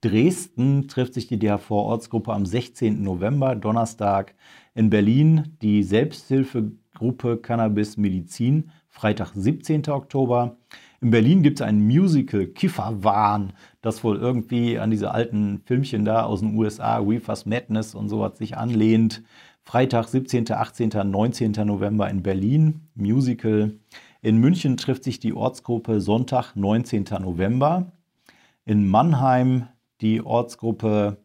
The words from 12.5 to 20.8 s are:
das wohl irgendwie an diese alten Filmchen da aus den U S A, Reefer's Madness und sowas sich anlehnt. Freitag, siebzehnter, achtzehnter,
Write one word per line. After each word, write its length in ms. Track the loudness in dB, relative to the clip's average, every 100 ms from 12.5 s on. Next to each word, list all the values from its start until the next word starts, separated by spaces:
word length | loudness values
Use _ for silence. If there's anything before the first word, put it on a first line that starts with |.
| -2 -2 -2 -6 -2 0 2 2 0 -4 -10 -20 _
das 240 | -6 -2
wohl 140 | -2 0
irgendwie 600 | 0 -2 -2 -2 0 -2
an 120 | -2
diese 220 | -2 -2
alten 500 | -2 -2 0 -2 -2
Filmchen 400 | -2 -2 -2 -2
da 200 | 0 0
aus 160 | 0 -2
den 180 | -2 0
U 60 |
S 140 | -2 -2
A, 200 | -2 0
Reefer's 480 | 0 -2 -2 -8 -4
Madness 480 | -6 -4 -6 -6
und 160 | -8 -6
sowas 260 | -4 -4 -6
sich 220 | -12 -8
anlehnt. 640 | -2 2 4 6 4 0 -18 -20 -20 _
Freitag, 460 | _ 0 2 0 0
siebzehnter, 520 | -4 -2 -2 -2 -4
achtzehnter, 440 | -6 -4